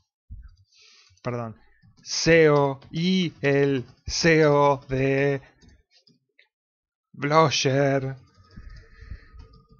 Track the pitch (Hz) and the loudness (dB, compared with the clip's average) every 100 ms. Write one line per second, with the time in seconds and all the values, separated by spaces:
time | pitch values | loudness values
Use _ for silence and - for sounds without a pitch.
0 | _ _ _ - - _ _ _ - _ | _ _ _ -20 -20 _ _ _ -20 _
1 | _ 95 123 120 113 107 _ _ _ _ | _ _ -12 -10 -12 -16 _ _ _ _
2 | - - 160 165 156 147 139 131 - 156 | -12 -6 2 4 6 4 0 -4 -10 -6
3 | 180 190 170 - 143 139 143 135 113 - | -2 0 -2 -4 -2 0 0 -2 -6 -16
4 | - - 170 156 156 143 143 135 - 131 | -10 -2 2 4 4 4 2 0 -4 -4
5 | 135 139 143 135 - _ - _ _ _ | -2 0 -2 -4 -8 _ -20 _ _ _
6 | _ _ _ _ _ _ _ _ _ _ | _ _ _ _ _ _ _ _ _ _
7 | _ - 143 156 156 - 139 135 139 139 | _ -10 -2 2 2 2 -2 0 0 -2
8 | 135 135 _ _ _ - - - - - | -4 -12 _ _ _ -20 -20 -20 -20 -20
9 | - - - 1077 - 1077 1077 1077 | -18 -18 -20 -20 -20 -20 _ _